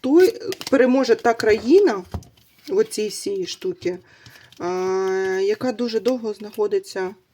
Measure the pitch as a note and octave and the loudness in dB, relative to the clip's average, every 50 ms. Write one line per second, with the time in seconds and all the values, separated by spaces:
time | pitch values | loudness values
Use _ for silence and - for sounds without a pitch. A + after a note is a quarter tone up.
0 | - C4 C#4 E4+ F#4 F#4+ - - - - - - - - C4+ C#4 B3+ B3+ B3+ C4+ | 0 4 6 6 6 6 2 -2 -10 -10 -10 -10 -4 0 2 4 4 4 4 2
1 | C4 A#3 A3+ A3 - A#3+ A3+ - - G#3+ G#3+ A3 G#3+ A#3 D#4+ G4 G#4 E4 A3 G3 | 4 2 2 2 2 0 0 2 2 2 2 2 4 6 6 6 6 6 2 0
2 | F3 - - - - - _ _ _ _ _ _ _ - C#4+ G3 A3 A3 - - | -6 -8 -12 -12 -12 -12 _ _ _ _ _ _ _ -4 0 0 0 0 -2 -6
3 | G#3+ G#3 - - - G3+ G3+ G3 F3+ E3+ - - - F#3 F3 - - F3 F3+ F#3 | -6 -6 -6 -6 -8 -6 -6 -6 -6 -8 -8 -8 -6 -6 -6 -4 -6 -6 -6 -6
4 | _ _ _ _ - - - - - - - _ - - - F#3 F#4 F#4 F#4 - | _ _ _ _ -20 -20 -20 -20 -20 -20 -16 _ -6 -6 -4 -4 -2 -2 -2 -2
5 | F#4+ - F#3+ F#3+ F#3+ F#3+ F#3+ F#3+ G4 G4+ G#3+ - - B3+ A#3 G#3 B3 A#3 A3 A3 | -2 -2 -2 -2 -2 -2 -2 -2 0 0 -2 -2 -2 -4 -4 -2 -4 -2 -2 -2
6 | F#3+ A#3+ C4 B3 A3 A3 G#3 - G#3 G#3 G#3+ A3+ G#3+ G3+ G3+ G3 F#3+ - - G3 | -2 -2 -4 -2 -4 -8 -8 -8 -12 -14 -4 -4 -2 0 0 -2 -4 -4 -8 -6
7 | F#3 F#3 G#3 _ _ _ | -6 -6 -8 _ _ _